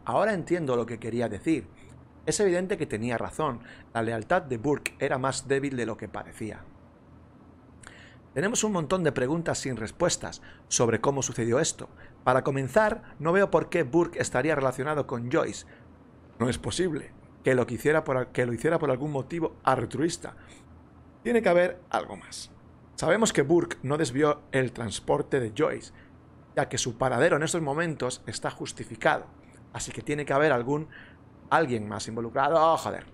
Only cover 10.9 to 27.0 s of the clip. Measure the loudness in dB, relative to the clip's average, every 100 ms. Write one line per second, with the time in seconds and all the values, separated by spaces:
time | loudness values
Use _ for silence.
10.9 | 4 2 0 -2 -2 0 2 2 -2 -12
11.9 | -18 -20 -2 2 2 2 -2 2 4 4
12.9 | 0 -8 -4 0 4 4 4 2 0 2
13.9 | 2 2 0 -2 0 0 2 0 0 -2
14.9 | -2 -2 -4 0 0 0 -4 -14 -20 -20
15.9 | -20 -20 -20 -16 -2 -2 0 -4 -2 -2
16.9 | -2 -8 -18 -20 -4 2 2 2 0 2
17.9 | 2 2 -2 -2 -2 0 0 0 2 2
18.9 | 0 -2 -4 -6 -4 -4 -2 0 0 0
19.9 | -2 -2 -2 -10 -16 -20 -20 -20 -20 -20
20.9 | -20 -20 -8 0 2 4 4 4 0 -4
21.9 | -4 -4 -10 -12 -14 -14 -18 -20 -20 -20
22.9 | -4 0 2 4 2 4 4 2 -4 -2
23.9 | 0 0 2 2 0 -2 0 0 -2 -6
24.9 | -4 0 0 0 -2 0 0 0 0 -10
25.9 | -20 -20 -20 -20 -20 -6 -4 -2 -2 -4
26.9 | -2